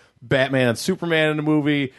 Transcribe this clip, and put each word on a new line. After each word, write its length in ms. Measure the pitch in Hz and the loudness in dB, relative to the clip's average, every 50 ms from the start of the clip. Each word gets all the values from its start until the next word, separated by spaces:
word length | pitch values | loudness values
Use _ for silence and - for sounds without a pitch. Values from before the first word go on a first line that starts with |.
| _ _ _ _ - | _ _ _ _ -6
Batman 460 | 117 143 135 131 131 139 131 127 120 | -2 0 0 0 0 0 2 2 2
and 100 | 117 - | 0 0
Superman 540 | - - 190 - 170 170 165 160 156 156 151 | -2 -4 -4 -4 -2 -2 0 0 0 0 -2
in 60 | 151 | -2
a 40 | 151 | 0
movie, 500 | 156 156 151 143 151 147 143 139 127 - | 0 0 2 2 0 0 0 -2 -4 -8